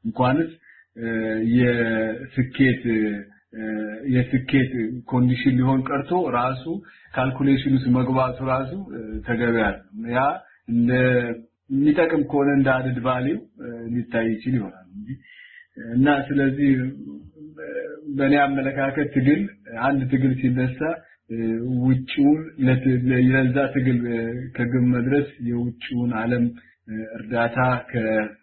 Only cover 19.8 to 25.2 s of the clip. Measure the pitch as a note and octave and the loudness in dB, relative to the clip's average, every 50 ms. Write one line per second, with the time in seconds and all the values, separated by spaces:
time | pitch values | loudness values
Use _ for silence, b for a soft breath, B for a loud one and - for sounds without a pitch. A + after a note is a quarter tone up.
19.8 | A#2 C#3 C#3+ C#3 B2+ B2+ C#3 B2+ C3 C3 B2+ - C3 B2 B2 B2+ B2+ B2+ - - | 0 0 0 0 0 0 0 2 2 2 0 2 0 0 2 2 0 -2 -2 -4
20.8 | D#3 D#3+ E3+ - b b b b _ _ A2+ A2+ A2+ A2+ A2+ A2+ - B2+ B2+ B2 | -4 -4 -4 -6 b b b b _ _ -8 -4 -4 -2 -2 -4 -4 -2 -2 0
21.8 | B2 C3 C3 C3 C3 - - - C#3 C#3+ D3+ D#3+ D#3+ - - - C3 B2+ C3 B2+ | 2 2 2 2 0 -6 0 2 4 4 4 2 0 -10 -6 0 2 2 2 4
22.8 | B2+ C3+ B2+ B2 B2 B2+ B2+ B2 B2+ B2+ C3 C3+ C3 B2+ B2 C#3 C#3 C3 - C#3 | 2 2 2 2 2 2 4 4 4 4 4 4 2 2 2 2 0 0 0 0
23.8 | B2+ C3 B2 A#2+ A#2+ A#2+ A#2+ A2+ A#2 A#2 A#2+ B2 C3 C3 - - A#2+ A#2+ B2 B2+ | 2 2 2 0 0 -2 -4 -4 -4 -4 -6 -8 -10 -10 -4 -4 -4 0 2 2
24.8 | B2 B2 B2 B2 A#2 C3 C#3 C#3+ | 2 2 2 2 2 2 2 0